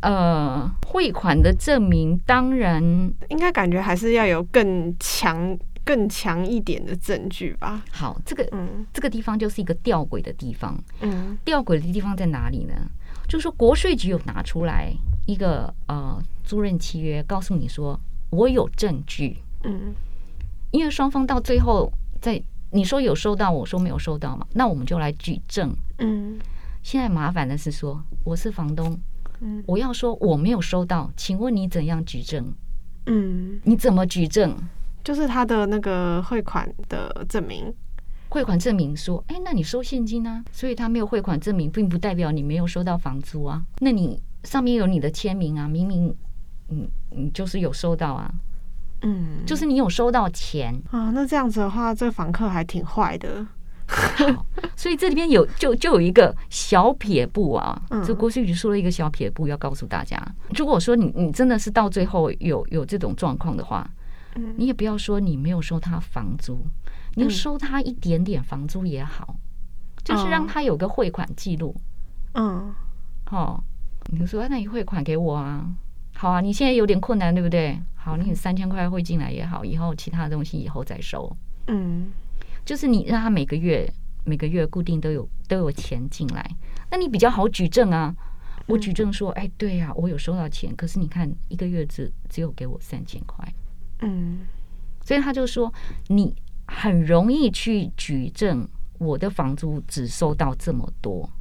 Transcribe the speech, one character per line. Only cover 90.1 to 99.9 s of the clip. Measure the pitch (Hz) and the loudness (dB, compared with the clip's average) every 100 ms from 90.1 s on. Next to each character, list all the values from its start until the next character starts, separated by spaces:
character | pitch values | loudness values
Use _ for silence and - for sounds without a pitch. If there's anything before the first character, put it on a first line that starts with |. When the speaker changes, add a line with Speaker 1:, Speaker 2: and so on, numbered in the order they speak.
Speaker 1:
有 | 151 | 0
收 | - 180 | -2 -2
到 | 156 | -2
钱， | - 190 - | -2 -4 -4
可 | 165 | -4
是 | 190 | -2
你 | 160 | -2
看 | 160 156 170 - | -2 -2 -2 -4
一 | 175 | -4
个 | 180 | -2
月 | 180 151 | -2 -2
只， | - 139 - - | -4 -4 -4 -6
只 | - | -4
有 | 160 | -4
给 | 123 127 | -4 -6
我 | 117 | -6
三 | - - - | -8 -10 -8
千 | - 143 | -8 -8
块。” | - - - - - - - | -8 -8 -8 -8 -8 -8 -6
Speaker 2:
嗯。 | 220 190 175 175 185 - - - - - | -4 -4 -4 -4 -6 -6 -8 -8 -8 -8
Speaker 1:
所 | - 285 | -2 0
以 | |
他 | 277 | 0
就 | 269 254 | 0 -2
说， | - 233 - - - - | 0 -2 -2 -4 -4 0
你 | 202 196 - - - - | 2 2 -2 -6 -8 -6
很 | - 220 175 156 | -4 2 2 6
容 | 170 202 | 6 6
易 | 285 269 | 4 2
去 | - - 214 180 - | 2 0 0 0 -4
举 | - 143 127 | -2 -2 -2
证 | - 208 139 107 - - - | 0 0 0 -2 -4 -6 -4
我 | 165 139 | -2 0
的 | 190 | -2
房 | 202 135 143 | 0 -2 -2
租 | 160 151 | -2 -4
只 | 139 | -4